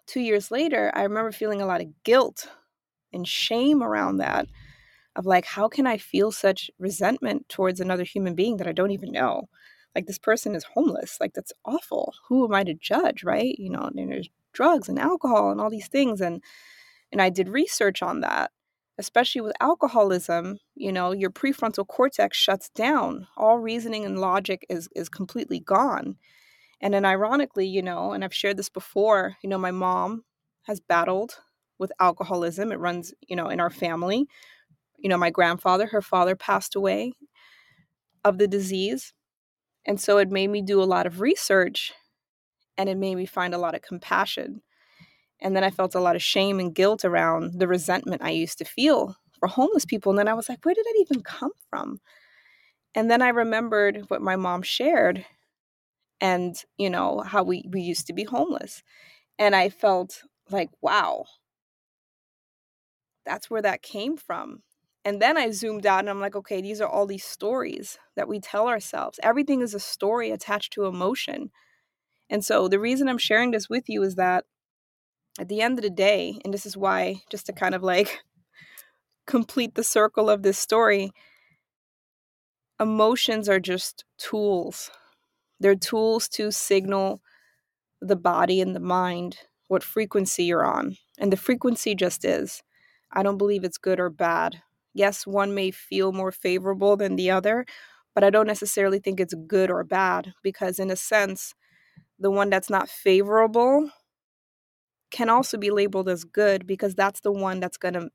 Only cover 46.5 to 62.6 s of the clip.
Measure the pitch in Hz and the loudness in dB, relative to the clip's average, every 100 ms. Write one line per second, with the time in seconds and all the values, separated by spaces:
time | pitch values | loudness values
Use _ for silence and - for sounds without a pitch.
46.5 | 190 180 165 190 220 190 170 165 165 170 | 0 -2 2 4 4 2 2 2 2 -2
47.5 | 175 185 180 175 185 - 175 165 165 165 | -2 2 2 0 -2 -2 -4 -4 -2 -4
48.5 | - 165 - 277 247 190 190 _ _ 180 | -6 -10 0 4 4 2 -6 _ _ -2
49.5 | - 285 415 - 208 196 196 208 226 226 | 2 2 2 0 -2 2 2 2 0 -4
50.5 | 247 330 392 453 440 359 262 - - 269 | -4 0 0 2 2 2 0 -4 -8 -8
51.5 | - _ - - - - _ _ _ _ | -10 _ -10 -8 -12 -16 _ _ _ _
52.5 | _ _ _ _ - 226 233 254 240 226 | _ _ _ _ -2 4 4 4 2 2
53.5 | 226 233 214 202 208 196 - 190 190 185 | 0 0 2 2 0 -4 -4 -2 -2 -2
54.5 | 180 185 - 262 330 175 180 - _ _ | -4 -4 0 2 4 4 2 -6 _ _
55.5 | _ _ _ _ _ _ _ 190 180 180 | _ _ _ _ _ _ _ 0 0 -2
56.5 | 170 - - 196 180 - 208 190 202 185 | -8 -14 -4 -2 0 -2 -2 -2 0 0
57.5 | 180 - 185 175 165 - 170 214 247 330 | -2 -4 -6 -4 -6 -6 -8 -6 -4 -2
58.5 | - - - _ _ - _ _ - 208 | -4 -8 -16 _ _ -20 _ _ 0 4
59.5 | 196 190 - 214 185 185 - - _ _ | 4 2 2 2 2 0 -10 -20 _ _
60.5 | 196 160 - 143 202 120 57 - _ _ | -4 -4 -4 0 2 2 -2 -8 _ _
61.5 | _ _ _ _ _ _ _ _ _ _ | _ _ _ _ _ _ _ _ _ _
62.5 | _ | _